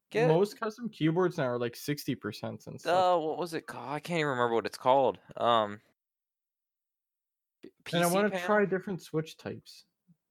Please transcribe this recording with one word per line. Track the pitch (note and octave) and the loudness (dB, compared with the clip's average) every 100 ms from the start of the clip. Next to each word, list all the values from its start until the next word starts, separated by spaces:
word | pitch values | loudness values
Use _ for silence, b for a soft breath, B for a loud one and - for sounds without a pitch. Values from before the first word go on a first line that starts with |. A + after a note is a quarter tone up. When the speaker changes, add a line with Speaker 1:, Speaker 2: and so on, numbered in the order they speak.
| _ | _
Speaker 1:
Get | G#3+ A#3 | 0 4
Speaker 2:
Most | D#3+ G3+ - | 4 2 -2
custom | A3 G#3+ A#3+ | -8 -8 -10
keyboards | - D3+ E3 F#3 - | -2 0 2 0 0
now | C3 | -2
are, | A#2+ | -2
like, | A#2+ - | -4 -4
sixty | - C#3+ - | -6 -6 -6
percent | B2+ G#2+ - A2+ A2 - | -6 -8 -8 -10 -10 -14
and | B2+ | -8
stuff. | D#3 F3+ F#3 F3+ | 0 2 4 2
Speaker 1:
Uh, | |
what | D#3 C#3 | 0 -4
was | E3+ | -6
it | D#3+ - | -6 -10
called? | B2 A#2+ | -12 -8
I | D3 | -8
can't | - E3+ | -4 -2
even | D3 | 0
remember | B2 A#2+ | 2 2
what | A#2 G2+ | 2 0
it's | - | 0
called. | B2+ C3+ B2+ F#2 - - | 4 4 4 0 -10 -2
Um, | A2+ A#2 G#2 G#2 _ _ _ _ _ _ _ _ _ _ _ _ _ _ _ _ _ _ | 4 4 2 -4 _ _ _ _ _ _ _ _ _ _ _ _ _ _ _ _ _ _
p-, | - _ - | -20 _ -4
Speaker 2:
And | E3+ | 0
I | F3 | 2
Speaker 1:
P | |
C | |
Speaker 2:
wanna | F#3+ G#3 | 4 2
Speaker 1:
panel? | F#3+ F3+ | 0 2
Speaker 2:
try | G#3 | 2
different | G3+ F#3 G3 F3+ | 2 0 -4 -8
switch | - D#3 D#3 - | -4 -4 -4 -8
types | - A2+ - - _ _ _ _ _ | -10 -12 -14 -20 _ _ _ _ _